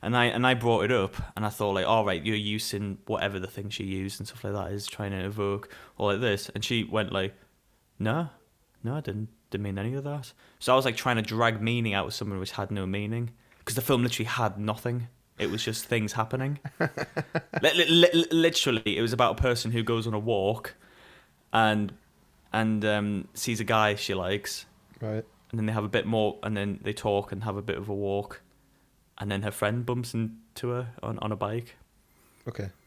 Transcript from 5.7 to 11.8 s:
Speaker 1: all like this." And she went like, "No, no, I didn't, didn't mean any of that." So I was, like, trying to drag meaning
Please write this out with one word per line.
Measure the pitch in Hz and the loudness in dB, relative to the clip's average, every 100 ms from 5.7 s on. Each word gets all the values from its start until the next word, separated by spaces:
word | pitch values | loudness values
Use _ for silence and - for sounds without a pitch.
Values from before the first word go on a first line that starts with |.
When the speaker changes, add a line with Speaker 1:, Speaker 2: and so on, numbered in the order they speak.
| - - _ | -18 -20 _
Speaker 1:
all | 104 | 0
like | 101 | 2
this." | 120 98 - | 2 0 -2
And | - | -6
she | - 120 | -2 0
went | 110 110 101 | 0 0 0
like, | 98 95 - _ _ _ _ _ _ | 0 -2 -6 _ _ _ _ _ _
"No, | 107 139 165 - _ _ _ _ | 0 0 -2 -8 _ _ _ _
no, | 113 143 | -6 -4
I | |
didn't, | 135 104 110 _ _ | -4 -6 -8 _ _
didn't | 98 | -6
mean | 104 98 | -4 -4
any | 104 | -4
of | 135 | -4
that." | 139 147 131 - - _ | -6 -8 -10 -18 -20 _
So | - | 4
I | 131 | 6
was, | |
like, | 131 117 | 6 0
trying | - 117 | 2 2
to | |
drag | 107 110 117 110 | 2 4 4 4
meaning | 110 120 | 0 2